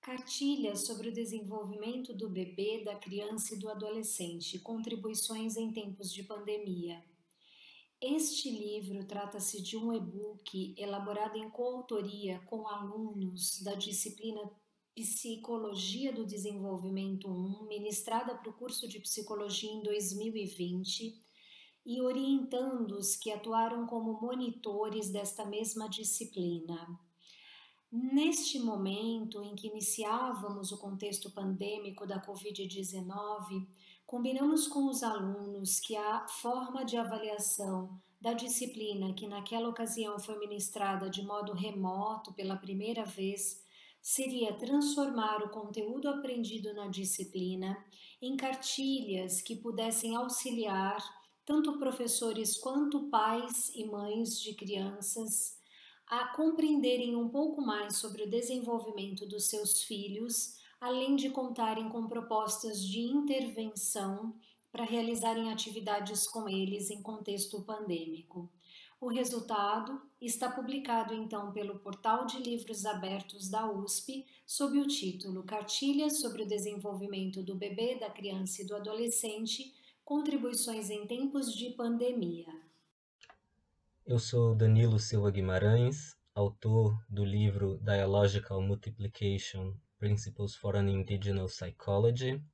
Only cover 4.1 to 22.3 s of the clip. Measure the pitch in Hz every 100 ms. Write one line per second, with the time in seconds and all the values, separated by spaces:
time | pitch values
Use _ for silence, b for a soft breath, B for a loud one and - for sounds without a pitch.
4.1 | - 175 170 - 185 - 226 226 226 214
5.1 | 220 - 220 226 220 226 220 202 190 190
6.1 | 190 196 208 202 208 202 180 170 170 -
7.1 | _ _ B B B B B B _ 254
8.1 | 311 302 - 277 220 208 214 190 196 196
9.1 | 202 202 208 196 208 180 220 233 226 175
10.1 | 190 208 202 - 190 185 - 202 202 202
11.1 | 208 214 220 220 - 247 254 247 214 196
12.1 | 202 202 180 - 226 214 208 202 214 220
13.1 | 202 185 180 180 - 190 196 208 196 -
14.1 | - 220 214 202 - _ _ _ - 226
15.1 | - 233 226 240 233 214 190 185 233 269
16.1 | 226 208 202 196 202 196 185 185 190 196
17.1 | 190 196 180 185 202 214 208 208 208 -
18.1 | 226 240 233 220 - 247 - 233 202 -
19.1 | - 202 208 202 185 214 214 208 208 185
20.1 | 196 220 220 190 - 175 180 190 - 226
21.1 | 220 B B B B B B 240 247 254
22.1 | 269 269